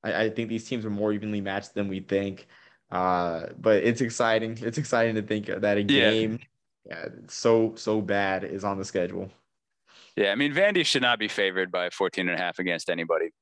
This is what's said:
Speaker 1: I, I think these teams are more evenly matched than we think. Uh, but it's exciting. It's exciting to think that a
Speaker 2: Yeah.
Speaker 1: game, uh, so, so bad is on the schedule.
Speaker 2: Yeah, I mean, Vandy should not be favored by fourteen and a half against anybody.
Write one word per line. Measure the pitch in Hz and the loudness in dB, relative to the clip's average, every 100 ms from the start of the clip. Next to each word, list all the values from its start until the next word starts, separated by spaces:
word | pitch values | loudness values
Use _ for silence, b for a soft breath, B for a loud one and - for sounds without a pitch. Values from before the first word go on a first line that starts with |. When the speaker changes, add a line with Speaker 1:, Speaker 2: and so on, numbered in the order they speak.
Speaker 1:
I, | 110 85 | -2 0
I | 110 | 0
think | 107 110 | -2 -4
these | 113 - | -4 -4
teams | 123 110 | -6 -4
are | |
more | 101 107 | -2 -2
evenly | 104 107 104 | -2 -2 -4
matched | 98 98 101 | -4 -6 -6
than | - 101 | -6 -4
we | 95 | -6
think. | 95 98 101 95 - b b b _ | -2 -2 -2 -6 -16 b b b _
Uh, | 92 92 90 87 82 82 - | 0 2 2 0 -2 -8 -2
but | 104 104 | 4 6
it's | 113 117 | 4 2
exciting. | 123 - 117 113 113 113 | -2 0 2 2 0 -6
It's | 117 113 | -6 -4
exciting | 147 123 117 110 | 0 2 2 0
to | |
think | 104 107 104 | -2 -4 -2
that | - 104 101 | -2 2 2
a | |
Speaker 2:
Yeah. | 101 139 113 | 4 4 4
Speaker 1:
game, | 110 110 117 - _ _ _ - | 4 0 -4 -10 _ _ _ -16
uh, | 80 - - - | -12 -12 -14 -16
so, | - 120 113 110 110 | -2 4 4 4 -2
so | - 107 | -2 -2
bad | 95 101 98 95 95 | 0 0 2 -2 -4
is | 95 | -6
on | 101 98 | -4 -4
the | 92 | -4
schedule. | 98 90 90 95 _ _ _ _ _ _ b b - | -2 -2 -4 -10 _ _ _ _ _ _ b b 0
Speaker 2:
Yeah, | 98 | 0
I | 104 | 2
mean, | 147 | 0
Vandy | 147 202 190 151 | 4 4 4 2
should | 139 | 2
not | 123 120 | 2 2
be | 107 | 0
favored | - 98 92 92 | 0 0 2 0
by | 90 87 | 0 -2
fourteen | - 95 - 90 | -2 -2 0 -2
and | 87 | 0
a | |
half | 90 85 | -2 -2
against | 92 82 - | -2 -2 -2
anybody. | 87 82 82 82 _ | -4 0 0 0 _